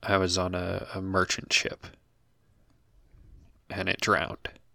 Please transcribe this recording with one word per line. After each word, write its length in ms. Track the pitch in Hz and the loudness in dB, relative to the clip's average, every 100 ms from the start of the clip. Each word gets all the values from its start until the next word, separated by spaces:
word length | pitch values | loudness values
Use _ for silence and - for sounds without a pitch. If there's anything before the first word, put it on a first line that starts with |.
I 160 | - 101 | 2 2
was 200 | 95 90 | 4 2
on 180 | 92 90 | -2 -2
a, 320 | 90 92 - | -2 -4 -6
a 80 | - | -8
merchant 500 | 95 95 90 - - | -2 2 2 0 0
ship, 360 | - - - - - _ _ _ _ _ _ _ _ _ _ _ - - - - - _ | 0 0 -6 -14 -20 _ _ _ _ _ _ _ _ _ _ _ -20 -20 -20 -20 -20 _
and 200 | 92 92 | -6 -2
it 100 | 95 | 0
drowned. 500 | - 101 - - - - _ | 4 2 2 -4 -12 -16 _